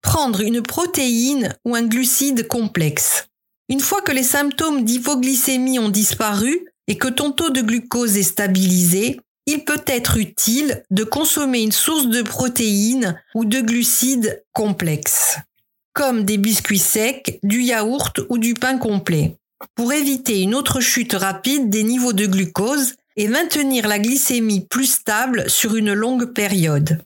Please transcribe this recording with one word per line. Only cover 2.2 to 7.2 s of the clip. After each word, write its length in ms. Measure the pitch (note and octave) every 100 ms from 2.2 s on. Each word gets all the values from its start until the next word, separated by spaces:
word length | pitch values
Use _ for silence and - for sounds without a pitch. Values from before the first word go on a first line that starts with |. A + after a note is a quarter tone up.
| C#4 B3+ A3+
complexe. 800 | A#3+ G#3+ - D#3 D3 - - - _ _ _ _
Une 120 | C4+
fois 220 | C4+ G4
que 100 | F#4+
les 100 | C4+
symptômes 640 | B3+ C#4+ C#4+ C#4 D#4+ C#4+
d'hypoglycémie 960 | A3+ B3 B3 C#4 B3+ C4 C4 C4 B3+ C4
ont 80 | G#3+
disparu 720 | G3 G#3+ - A3 G3+ A#3 E4+ - _ -
et 100 | G#3+
que 120 | C4
ton 240 | B3+